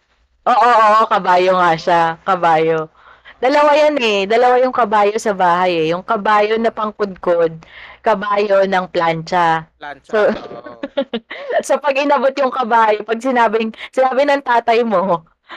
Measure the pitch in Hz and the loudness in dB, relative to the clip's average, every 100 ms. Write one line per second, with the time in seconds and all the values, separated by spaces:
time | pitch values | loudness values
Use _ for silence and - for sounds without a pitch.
0 | _ _ _ _ 220 240 240 220 220 220 | _ _ _ _ -2 2 4 4 4 4
1 | 220 208 185 180 185 185 175 160 185 170 | 2 0 0 2 2 2 2 0 0 0
2 | 165 165 - 185 165 160 160 160 160 _ | 0 -2 -4 -2 2 2 2 -2 -4 _
3 | - - - - 254 294 294 294 302 285 | -20 -20 -20 -4 0 2 4 4 2 2
4 | 233 202 196 226 247 247 254 254 220 214 | 0 -2 0 2 2 2 0 0 0 2
5 | 208 214 226 190 180 175 185 170 156 175 | 0 0 -4 0 0 2 0 0 -2 -4
6 | - 226 208 214 214 226 226 220 214 - | -4 -4 0 2 2 0 -2 -4 -6 -6
7 | 208 180 - 170 165 160 - - - - | -8 -6 -2 0 0 -4 -16 -20 -20 -6
8 | 226 208 202 202 208 196 190 190 185 180 | -2 -2 -2 -2 0 2 2 0 -4 -2
9 | 165 165 160 180 170 160 160 _ 147 139 | -2 -2 -2 0 0 0 -4 _ -18 -18
10 | - 214 202 214 - - 247 - 277 - | -6 0 0 0 -8 -16 -18 -14 -8 -6
11 | 262 233 - - 554 659 - 285 294 269 | -6 -8 -12 -14 -6 -4 -2 -2 -2 -2
12 | 285 285 269 262 262 233 226 233 220 214 | 0 0 0 0 -2 -2 0 2 2 0
13 | 214 226 254 247 233 220 220 - - - | -4 -6 -2 0 0 0 -4 -8 -8 -2
14 | 262 254 285 277 277 240 233 226 233 196 | 0 0 0 0 0 -2 2 0 0 0
15 | 196 170 165 _ _ | 0 -4 -6 _ _